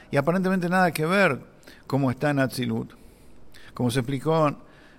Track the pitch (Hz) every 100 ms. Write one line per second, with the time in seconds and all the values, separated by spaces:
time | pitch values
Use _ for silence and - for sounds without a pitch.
0 | - 139 143 180 185 190 175 185 180 156
1 | 156 196 185 127 - - - - - 135
2 | 139 120 151 143 131 - 123 113 127 -
3 | - - - - - - - - 123 120
4 | 123 139 143 160 151 - - - -